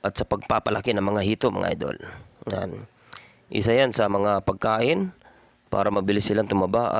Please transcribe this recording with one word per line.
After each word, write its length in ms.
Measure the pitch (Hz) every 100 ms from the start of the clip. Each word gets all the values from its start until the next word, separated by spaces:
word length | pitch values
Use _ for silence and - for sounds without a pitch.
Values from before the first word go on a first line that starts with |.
at 100 | 98
sa 120 | - 104
pagpapalaki 640 | 101 - 110 - 107 110
ng 100 | 104
mga 180 | 98 104
hito, 240 | 98 107 123
mga 200 | 95 92
idol. 220 | 85 69 - - - - _ -
Yan. 360 | 95 95 90 107 _ _ - - _ _
Isa 240 | 107 104
yan 220 | 117 135
sa 160 | 110 104
mga 320 | 101 101 101
pagkain 720 | 98 95 113 110 120 175 190 - - - _ _ _
para 240 | 101 98
mabilis 360 | 101 98 104 101
silang 200 | 104 104
tumaba 440 | 98 92 110 120